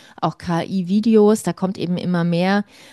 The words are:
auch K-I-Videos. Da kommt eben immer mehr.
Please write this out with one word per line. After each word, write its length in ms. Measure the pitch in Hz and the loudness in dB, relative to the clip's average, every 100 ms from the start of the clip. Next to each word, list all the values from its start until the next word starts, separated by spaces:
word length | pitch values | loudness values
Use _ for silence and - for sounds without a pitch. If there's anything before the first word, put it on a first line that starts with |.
| - - | -20 -6
auch 180 | 165 - | -6 -4
K-I-Videos. 1040 | - 170 - 190 175 208 220 220 208 220 | -4 -4 -2 -4 -2 0 4 6 6 4
Da 100 | - | -2
kommt 240 | - 190 - | -4 -6 -4
eben 220 | 170 180 | -4 -4
immer 260 | - 180 | -2 -2
mehr. 400 | 170 170 185 202 202 - - | 0 0 0 0 -4 -12 -20